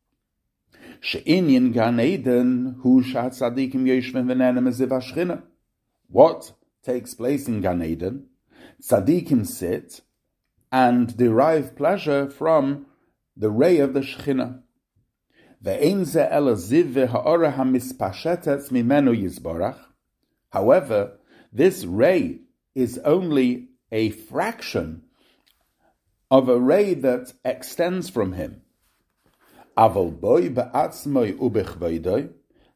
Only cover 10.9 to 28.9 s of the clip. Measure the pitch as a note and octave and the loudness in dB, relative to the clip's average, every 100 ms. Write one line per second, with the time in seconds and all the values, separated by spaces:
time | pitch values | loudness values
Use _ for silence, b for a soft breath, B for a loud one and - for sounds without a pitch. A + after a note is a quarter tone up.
10.9 | B2 A#2 - A#2+ A2 D#3 D#3 A#2+ - D3 | 4 0 2 2 4 4 2 -2 -2 -2
11.9 | G3 D3+ C#3+ C#3 - D#3+ D#3 C3+ C#3 B | 0 0 -2 -2 -4 2 2 2 -4 B
12.9 | B B B _ - G#2+ G#2+ E3 E3 C#3 | B B B _ -4 -2 2 4 4 2
13.9 | C3+ C3 - C#3+ C3 A#2+ - _ _ _ | 0 -4 -8 -4 -4 -4 -10 _ _ _
14.9 | _ _ _ _ b b b F#2+ G2 D3+ | _ _ _ _ b b b -6 0 0
15.9 | G3+ D#3 D#3 C#3 D3 C#3 G#2 F#2+ D3+ D#3 | 0 0 0 2 2 0 0 0 0 2
16.9 | C3 B2 A#2 - E3+ D#3 C3+ C3 B2+ A#2+ | 0 0 0 0 2 2 0 0 0 -2
17.9 | - G2 - D#3+ F3 D#3 C#3+ - B2 A#2+ | -6 -6 -4 -4 -4 -2 -4 -2 -2 2
18.9 | C#3+ C3+ A2+ F#2 - E2 E2 G#2 - _ | 2 4 2 -2 -8 -10 -4 -6 -6 _
19.9 | _ _ _ _ _ _ G2+ G#2+ F3+ C#3+ | _ _ _ _ _ _ -2 4 4 4
20.9 | G#2 G2+ - b b b G#2+ F3+ F#3+ F2+ | -2 -2 -10 b b b 0 0 0 -6
21.9 | G2 D3+ F3+ F2 - _ _ _ C3+ A#2+ | 2 2 2 -2 -8 _ _ _ -4 -4
22.9 | - D3 F3 F3 C#3 B2+ B2 - _ - | -2 0 0 2 0 0 -2 -10 _ -8
23.9 | A2 A2 - - C3+ G#3 A#3 - G2+ D#2 | -2 -2 -4 -10 -6 -6 -8 -8 -6 -6
24.9 | E2 _ _ _ _ _ _ _ _ _ | -12 _ _ _ _ _ _ _ _ _
25.9 | _ _ _ - C3+ B2+ B2 B2+ F#3 G3+ | _ _ _ 2 4 4 2 4 2 2
26.9 | D3 B2+ B2+ C3 - B2+ - - - F3 | 0 -2 -2 -6 -10 -8 -8 -10 -4 -4
27.9 | F#3 E3+ A#2 F#2+ F2 D#2 - _ _ _ | -4 -6 -4 -4 -6 -10 -14 _ _ _